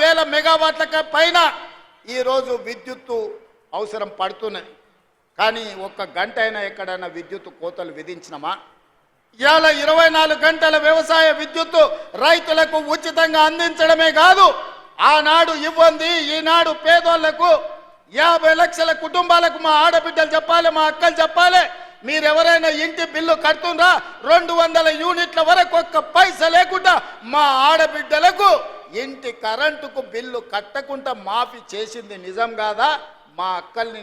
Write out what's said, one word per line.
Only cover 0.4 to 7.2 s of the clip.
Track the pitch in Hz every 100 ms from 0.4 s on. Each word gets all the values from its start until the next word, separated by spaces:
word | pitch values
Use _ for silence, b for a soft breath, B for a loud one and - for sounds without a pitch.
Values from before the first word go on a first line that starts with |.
| 320 320 311 311 320
క-, | 311 311
పైన | 302 339 339 311 - - - _ _ 208 254
ఈరోజు | 254 262 247 233 196
విద్యుత్తు | 233 254 254 - 226 208 - _ _ _ 170
అవసరం | 208 214 202 -
పడుతున్నది. | 190 208 220 185 160 _ _ _ _ _ _ -
కానీ | 220 226 214 190 196
ఒక్క | - 190 175
గంట | 208 240 220
అయినా | 214 196
ఎక్కడైనా | 196 190 185 180
విద్యుత్ | 165